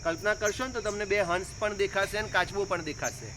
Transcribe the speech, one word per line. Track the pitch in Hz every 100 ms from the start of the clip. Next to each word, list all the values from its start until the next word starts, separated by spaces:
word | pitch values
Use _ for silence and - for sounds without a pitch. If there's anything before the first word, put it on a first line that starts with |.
કલ્પના | 170 165 208
કરશો | 208 214 202 262
ને |
તો | 254
તમને | 208 208 202
બે | 208
હંસ | 180 180 185 -
પણ | 208
દેખાશે | 196 196 190 196 208
અને | 214
કાચબો | 190 175 202 196
પણ | 180
દેખાશે. | 160 143 127 - 110